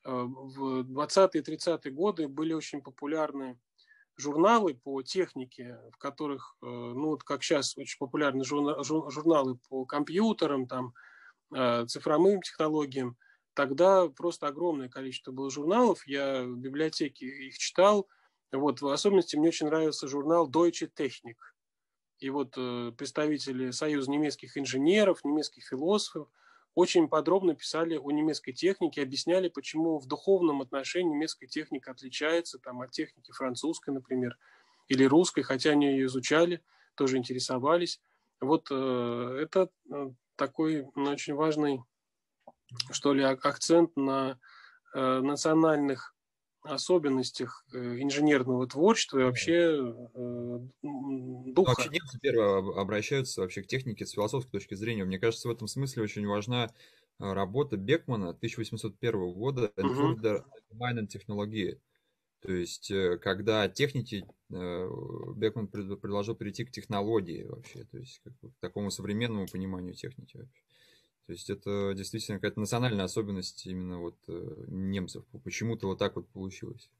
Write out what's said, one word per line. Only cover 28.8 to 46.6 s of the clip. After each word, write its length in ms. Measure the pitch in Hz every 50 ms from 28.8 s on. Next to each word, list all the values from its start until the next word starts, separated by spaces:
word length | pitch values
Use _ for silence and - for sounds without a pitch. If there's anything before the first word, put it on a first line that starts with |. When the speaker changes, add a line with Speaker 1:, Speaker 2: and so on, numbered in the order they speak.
| 180 156 - - 151
Speaker 1:
объясняли, 460 | 135 131 131 - - 170 190 190 170
почему 500 | - 143 135 - - 156 160 165 160 151
в 80 | 131
духовном 560 | 131 147 143 - - 196 190 175 160 147 139 135
отношении 500 | 123 - 139 131 - - 175 185 170 151
немецкая 340 | 143 156 156 - _ - 127
техника 440 | - 156 151 - - 135 - - 127
отличается 680 | - 135 131 123 - 147 151 165 170 170 - - 131
там, 220 | _ 131 123 123 127
от 100 | 127 -
техники 400 | - 156 156 _ _ _ - 123
французской, 580 | - 131 131 123 120 - 151 165 - - - 139
например, 440 | 135 131 _ 131 127 127 120 - _ _ _ _ _ _ _ _ _ _ _
или 160 | 135 131 135
русской, 380 | 135 135 160 180 175 - - 131
хотя 300 | - 135 127 - 156 147
они 160 | 147 143 143
ее 180 | 139 135 131
изучали, 560 | 131 127 131 123 - 147 156 170 175 180 165 _ _ _ _ _ _ _
тоже 220 | - 143 131 131 131
интересовались. 840 | 120 - 131 127 127 - 131 127 120 147 160 175 180 165 - - _ _ _ _ _ _ _ _
Вот, 280 | 131 131 156 160 _ - 143
э, 680 | 135 135 131 127 123 120 120 120 120 123 123 127 135 156
это, 260 | 160 - 190 185 180 _ _ _ - -
э, 180 | 143 139 135 127 _ _ _ _
такой, 500 | - 143 135 _ - 160 156 160 151 135 135 _
ну, 140 | 139 139 143 143
очень 220 | 139 - - 147
важный, 480 | 139 156 160 151 151 151 143 139 131 127 _ _ _ _ _ _ _ _ _ _ _ _ - _ _ _ _ 123 120 135 131 151
что 220 | - - 143 143
ли, 100 | 135 139
ак-, 220 | 135 135 131 -
акцент 500 | 143 139 - - - 165 170 170 165 _
на, 420 | - 139 135 135 135 135 131 135 - _ - - - - - _ _ _ _ -
э, 260 | 135 131 131 131 131 131
национальных 920 | 139 147 143 - 160 160 160 160 160 156 147 143 139 135 127 - - _ _ _ _ _ _ _ _ _ _